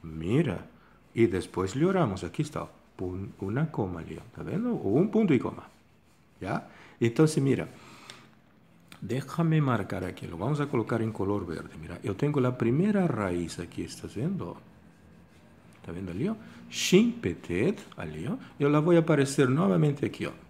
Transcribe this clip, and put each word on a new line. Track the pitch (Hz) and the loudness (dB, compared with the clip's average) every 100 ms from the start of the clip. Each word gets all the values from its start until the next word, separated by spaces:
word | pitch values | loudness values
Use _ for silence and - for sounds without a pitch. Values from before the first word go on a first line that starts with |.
Mira, | 82 80 82 131 156 87 - - - - - - | -10 -8 0 2 2 -4 -10 -20 -20 -20 -8 2
Y | 113 | 2
después | 92 - 90 95 131 | 2 -2 -4 -2 0
le | 175 | 2
oramos. | 190 131 92 | 4 2 0
Aquí | 80 - | -6 -4
está. | 147 - 82 - - - | -4 -4 -10 -14 -20 -8
Pun-, | 92 92 98 - | -6 -6 -10 -8
una | 98 123 156 | -4 -2 -2
coma, | - 95 85 | -2 -4 -6
Leo. | 80 82 - | -10 -14 -14
¿Está | - | -12
viendo? | - 175 240 | -6 -4 -2
O | 208 98 | -2 2
un | 120 214 | 2 4
punto | 220 202 | 4 4
y | 131 | 4
coma. | - - - - _ _ _ _ _ _ | 2 -8 -18 -20 _ _ _ _ _ _
¿Ya? | 90 - - - - - | -6 -6 -8 -20 -20 0
Entonces, | 117 117 156 156 | 2 6 4 4
mira. | 135 120 76 - - - - - - - _ - - - - - | 2 2 -2 -10 -20 -20 -20 -20 -20 -20 _ -20 -20 -20 -20 -14
Déjame | - 123 135 - 165 156 | -6 -6 -4 0 2 4
marcar | 139 113 98 98 90 | 4 2 0 -4 -6
aquí. | 95 92 | -8 -10
Lo | 85 | -4
vamos | 110 147 | -2 -2
a | 143 | 0
colocar | 127 107 117 | -2 0 0
en | 113 | -2
color | 107 98 104 87 | -2 -2 -2 -4
verde. | 82 - - | -8 -10 -14
Mira, | 82 85 | -12 -8
yo | - 98 | -6 -2
tengo | 147 147 | 0 2
la | 127 127 | 0 2
primera | 113 135 202 202 170 | 0 2 2 2 0
raíz | 117 98 87 80 - | 0 -2 -2 -4 -6
aquí. | 85 - | -10 -8
¿Estás | 85 - - 98 | -10 -10 -10 -4
viendo? | 151 190 85 - - - - - - - - - - - - - | -4 -4 -8 -12 -18 -20 -20 -20 -20 -20 -20 -20 -20 -20 -20 -18
¿Está | - | -12
viendo, | 85 95 | -10 -8
Leo? | 87 175 220 - - - | -4 -4 -4 -12 -20 -12
Shin | - - 185 233 - | -4 6 6 6 2
Petet, | 92 82 - 87 147 214 - - | -4 -4 -2 0 0 0 -12 -10
a | 87 | -10
Leo. | 76 104 254 - - | -6 -6 -6 -10 -2
Yo | 143 | 2
la | 151 | 4
voy | 160 170 | 6 6
a | |
aparecer | 165 151 135 - 131 | 6 4 4 4 4
nuevamente | 139 196 180 151 139 110 | 4 4 4 4 2 -4
aquí, | - 82 | -4 -8
oh. | - | -8